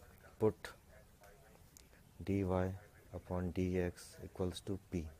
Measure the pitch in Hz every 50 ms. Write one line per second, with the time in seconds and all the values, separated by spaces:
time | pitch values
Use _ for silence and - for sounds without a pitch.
0 | - - - - - - - - 110 107 98 - - - - - - - - -
1 | - - - - - - - - - - - - - - - - - - - -
2 | - - - - 87 98 98 98 98 90 92 92 92 95 95 95 - - - -
3 | - - - 90 - - 92 90 90 90 85 95 92 90 90 92 87 87 - -
4 | - - - - - 90 - - 95 90 87 - - - 98 95 - - - 90
5 | 80 80 - -